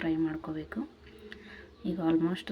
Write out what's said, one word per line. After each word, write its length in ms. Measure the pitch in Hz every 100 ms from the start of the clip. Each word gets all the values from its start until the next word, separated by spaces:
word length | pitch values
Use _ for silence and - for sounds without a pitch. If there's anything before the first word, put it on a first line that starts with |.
ಫ್ರೈ 140 | 170 160 160
ಮಾಡ್ಕೋಬೇಕು. 540 | 156 156 156 151 220 302 - - - 208 - - - - - -
ಈಗ 80 | 165 165
almost 380 | 165 165 185 -